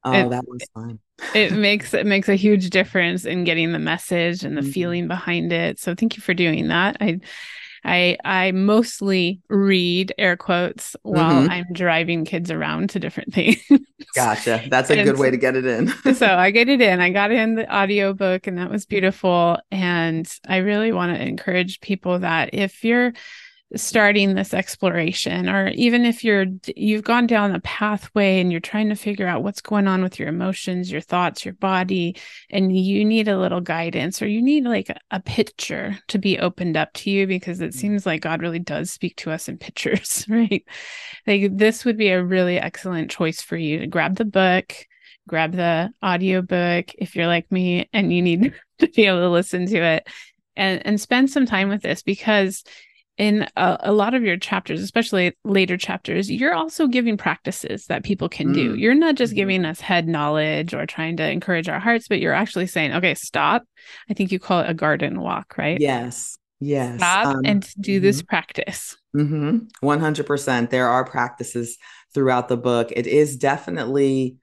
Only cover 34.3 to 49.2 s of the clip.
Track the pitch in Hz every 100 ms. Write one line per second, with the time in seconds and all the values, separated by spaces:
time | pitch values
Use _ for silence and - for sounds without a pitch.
34.3 | 214 254 302 247 214 196 - _ 190 -
35.3 | - - - - - 208 196 - 208 196
36.3 | 180 180 - 175 156 156 - 202 196 190
37.3 | 185 185 175 165 131 202 208 196 160 156
38.3 | 160 170 165 175 156 170 - 175 - -
39.3 | 156 - 160 - - - 190 - - -
40.3 | 226 220 202 _ - - - - - -
41.3 | 202 196 190 214 226 247 220 208 185 180
42.3 | 190 180 180 - - 190 175 160 - 160
43.3 | 165 - 170 156 160 - 170 160 190 220
44.3 | 190 185 185 - - - _ - - -
45.3 | 160 160 180 170 165 180 - - 175 190
46.3 | 185 185 180 175 175 185 - 196 - 170
47.3 | 170 - 185 180 175 - 220 175 175 175
48.3 | 170 254 - _ _ 330 - 208 185